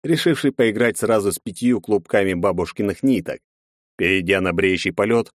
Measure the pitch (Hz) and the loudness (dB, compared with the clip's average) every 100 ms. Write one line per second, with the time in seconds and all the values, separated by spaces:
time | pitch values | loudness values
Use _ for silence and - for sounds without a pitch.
0 | - 165 180 151 139 - 117 107 120 - | 0 0 2 2 0 2 0 2 0 0
1 | 110 110 101 - - 90 120 113 - 101 | 0 0 0 -4 -10 -2 0 0 0 -2
2 | 85 107 95 90 98 90 85 - 101 90 | 2 0 0 0 -2 -2 -6 -4 -4 0
3 | 135 113 80 62 _ _ _ _ _ - | 0 0 -2 -12 _ _ _ _ _ -4
4 | 90 95 87 95 92 85 95 92 98 85 | 0 0 2 0 0 0 0 0 -2 -2
5 | 104 117 107 | 0 0 -2